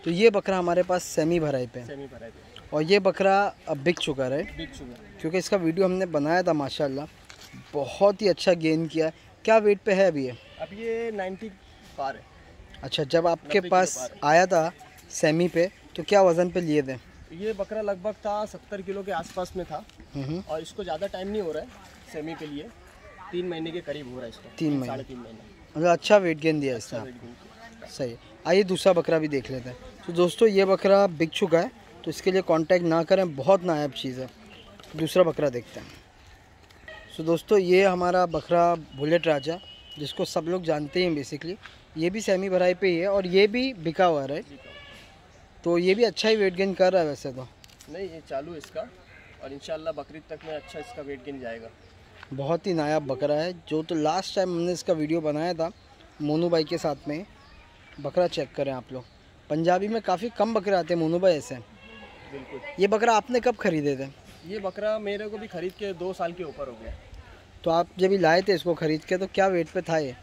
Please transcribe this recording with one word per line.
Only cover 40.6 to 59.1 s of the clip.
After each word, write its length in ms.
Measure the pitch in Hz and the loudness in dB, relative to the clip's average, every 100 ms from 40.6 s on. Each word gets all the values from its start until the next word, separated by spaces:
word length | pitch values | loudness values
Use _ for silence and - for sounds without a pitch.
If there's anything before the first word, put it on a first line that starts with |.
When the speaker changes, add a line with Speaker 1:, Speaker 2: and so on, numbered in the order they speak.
Speaker 1:
जानते 400 | 165 151 147 180 | -2 -2 -2 -2
हैं 100 | 180 | 0
basically, 420 | 151 139 143 160 180 - - - 156 | -2 -6 -10 -10 -12 -14 -20 -16 -4
ये 140 | 170 | -2
भी 100 | 202 | -2
semi 280 | 208 185 196 | 0 0 2
भराई 240 | 180 180 | 2 4
पे 140 | 180 190 | 4 2
ही 80 | 170 | 2
है 120 | 190 | 2
और 180 | 196 185 | 0 2
ये 180 | 185 208 | 4 4
भी 240 | 247 262 | 4 -2
बिका 300 | 220 160 160 | -4 -6 2
हुआ 180 | 180 151 | 4 4
है, 60 | 135 | 0
right? 160 | 151 | -6
Speaker 2:
बिका 180 | - 139 | -8 -18
हुआ। 100 | - - - - - - - - - - | -20 -20 -20 -20 -20 -20 -20 -20 -20 -8
Speaker 1:
तो 120 | 170 170 | 0 2
ये 160 | 180 | 2
भी 100 | 202 | 4
अच्छा 240 | 233 170 220 | 2 2 2
ही 80 | 220 | 4
weight 180 | 196 | 2
gain 200 | 180 196 | 0 -2
कर 180 | 180 185 | 4 4
रहा 100 | 185 | 4
है 60 | 156 | 2
वैसे 240 | 139 143 | -2 -8
तो। 160 | 127 127 - - - - | -10 -14 -18 -20 -20 -16
Speaker 2:
नहीं, 160 | 160 | -12
ये 160 | 190 160 151 | -12 -12 -10
चालू 240 | 135 151 | -8 -8
है 60 | 165 | -14
इसका, 300 | - 160 170 - - - - - | -12 -12 -12 -16 -20 -20 -20 -18
और 80 | 135 | -14
इंशाल्लाह 400 | 139 - 160 160 | -14 -10 -8 -6
बकरीद 280 | 147 139 151 - | -8 -10 -16 -14
तक 140 | 156 160 | -14 -10
में 80 | |
अच्छा 240 | 156 135 160 | -12 -10 -14
इसका 240 | 147 - | -12 -12
weight 220 | 143 139 | -12 -12
gain 160 | 127 139 | -12 -10
जाएगा। 280 | 123 113 113 - - - - - - | -10 -12 -14 -20 -20 -20 -20 -20 -14
Speaker 1:
बहुत 320 | 135 139 165 202 | -6 -2 -2 -2
ही 60 | |
नायाब 320 | 170 147 156 143 | -2 0 0 -2
बकरा 280 | 131 147 | -4 0
है। 180 | 147 170 175 - | 0 -2 -8 -6
जो 140 | 156 | -4
तो 120 | 160 | -2
last 400 | 165 151 175 190 | -2 0 -2 -4
time 160 | - 185 | -2 0
हमने 220 | 175 175 | 0 -2
इसका 200 | 175 - | -4 -2
video 260 | 165 151 165 | -2 0 -2
बनाया 320 | 156 147 170 | -2 -2 -4
था 160 | 170 165 - - - - - | -4 -6 -6 -20 -20 -20 -8
मोनू 260 | 147 151 175 | -2 0 2
भाई 160 | 170 | 2
के 140 | 151 170 | 0 -2
साथ 300 | 160 143 - | -2 -4 -6
में, 160 | 151 202 - - - - - - - | -8 -10 -18 -20 -20 -20 -20 -20 -10
बकरा 260 | 143 156 175 | -4 0 0
check 240 | - 139 | 0 -6
करें 180 | - 139 | -4 -4
आप 200 | 131 117 | -4 -10
लोग। 120 | 127 - | -14 -14